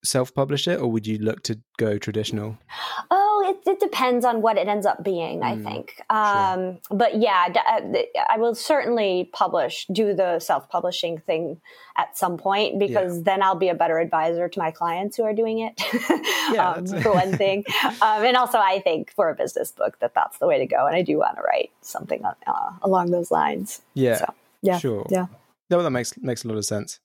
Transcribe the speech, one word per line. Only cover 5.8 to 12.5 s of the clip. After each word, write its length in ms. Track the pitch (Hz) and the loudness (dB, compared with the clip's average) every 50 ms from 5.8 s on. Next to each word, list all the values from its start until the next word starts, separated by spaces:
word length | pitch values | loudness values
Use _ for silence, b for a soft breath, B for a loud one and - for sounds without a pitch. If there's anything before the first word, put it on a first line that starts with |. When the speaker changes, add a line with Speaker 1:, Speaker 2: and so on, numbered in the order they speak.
| - - - - - _ | -12 -12 -18 -20 -6 _
Speaker 1:
sure. 60 | 220 214 | 0 2
Speaker 2:
Um, 640 | 214 208 202 202 196 190 185 185 185 185 185 175 _ - | 2 2 2 2 2 2 0 -2 -4 -6 -8 -12 _ -6
but 260 | - 196 233 226 - 214 | 0 2 2 2 4 2
yeah, 300 | 220 226 196 185 180 180 | 2 2 4 4 2 2
d-, 100 | 180 226 - - | 2 2 2 2
uh, 120 | 226 220 - - | 2 0 0 -2
th-, 140 | - - - - - - - - | -2 -2 -2 0 -2 -2 0 0
I 80 | - 220 | 2 2
will 160 | 226 240 226 | 2 0 0
certainly 760 | 226 - - 311 285 - - 240 233 214 196 185 180 180 - - | -2 0 2 2 2 2 2 0 0 2 2 0 0 -2 -4 -2
publish, 540 | - 208 180 165 175 143 127 - - - _ | 0 0 0 2 0 0 0 -2 -6 -6 _
do 220 | 190 180 220 202 202 | 0 0 2 2 2
the 240 | 165 190 180 175 160 | 0 0 0 0 -2
self-publishing 800 | - - 180 139 - _ - 175 175 180 175 - - 170 170 156 | 0 0 -2 -2 -2 _ -6 -2 -2 -2 -4 -2 -4 -4 -4 -6
thing 400 | - - 170 160 170 160 165 170 B B B B B B B - | -4 -4 -2 -2 -2 -4 -8 -10 B B B B B B B -4
at 180 | - - - | -4 -4 -2
some 220 | - - 180 175 165 | -2 -2 -2 -2 -2
point, 360 | - 190 | -2 0